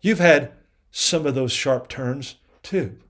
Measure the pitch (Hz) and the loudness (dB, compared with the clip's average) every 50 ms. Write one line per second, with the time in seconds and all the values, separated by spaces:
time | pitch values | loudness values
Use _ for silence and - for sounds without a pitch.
0 | - 190 220 175 175 175 160 147 139 117 - - _ _ _ _ _ _ _ - | 2 0 0 4 6 6 6 6 4 -2 -14 -20 _ _ _ _ _ _ _ -4
1 | - - - 165 156 147 131 131 131 120 - - - 139 131 123 127 - - - | -2 0 0 0 0 0 0 0 -2 -2 -2 -2 0 0 0 0 -2 -8 -12 -8
2 | 135 123 127 143 131 - - _ _ _ _ _ _ - - 190 147 95 - - | -4 -4 -4 -6 -8 -14 -16 _ _ _ _ _ _ -4 -4 -4 -4 -4 -8 -14
3 | _ _ | _ _